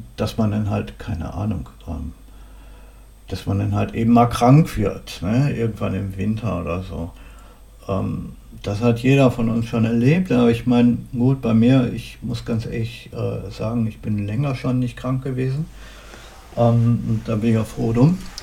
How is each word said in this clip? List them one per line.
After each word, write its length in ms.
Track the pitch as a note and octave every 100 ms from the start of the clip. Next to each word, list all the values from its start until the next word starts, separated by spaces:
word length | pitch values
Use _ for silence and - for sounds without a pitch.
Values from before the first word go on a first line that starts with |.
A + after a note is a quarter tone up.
| A2+ -
dass 200 | G#2+ -
man 140 | G#2+
dann 200 | G#2+ G#2
halt, 280 | G#2+ - -
keine 340 | - F2 D#2
Ahnung, 340 | F#2 G2+ F#2 - - -
ähm, 240 | D2+ C#2 - - - - - - - - - - - -
dass 180 | F#2+ -
man 120 | G2
dann 160 | G2+
halt 200 | G2+ G2+
eben 180 | - A2+
mal 140 | A#2+ A#2
krank 500 | - A#2+ C#3+ D#3+ -
wird, 460 | G#2 - - -
ne? 340 | F2+ A#2 C#3+ B2+
Irgendwann 380 | A2+ G2+ G2+
im 220 | F#2+ G2 F#2+
Winter 420 | G2+ A2 G#2 F2+
oder 220 | E2+ F2
so. 280 | F#2 D2+ E2 - - - - - - - -
Ähm, 440 | G2 G2+ - - - - -
das 180 | - G2+
hat 180 | A#2+ A#2
jeder 320 | B2 C#3 C3
von 180 | - A2+
uns 180 | A#2 A2+
schon 180 | A#2
erlebt, 460 | A2 A#2 B2 E3+ F#3
aber 180 | B2 A#2+
ich 160 | A#2 -
mein, 420 | A#2+ A#2+ A#2 -
gut, 280 | B2 B2 C3+
bei 140 | A2+
mir, 380 | A2+ A#2+ C3+ A#2
ich 260 | A#2 - -
muss 240 | B2 A#2+
ganz 220 | - A#2 A#2
ehrlich, 420 | A#2+ A2 - -
äh, 380 | A#2 G2+ F2+ F#2
sagen, 360 | G#2+ A2 A#2+ A2
ich 140 | -
bin 260 | - G#2 G2+
länger 280 | A2 C#3+
schon 260 | C3 C3+ B2+
nicht 160 | B2 -
krank 260 | B2+ C3
gewesen. 440 | C#3 B2+ C3 C#3 E3 - - - - - - - - -
Ähm, 480 | A#2+ A#2 A#2 A#2 A2+
und 120 | A2
da 120 | - A2
bin 160 | A2+
ich 60 | A2
auch 80 | G#2+
froh 260 | - A#2
drum. 260 | A2+ C#3+ F#3 - -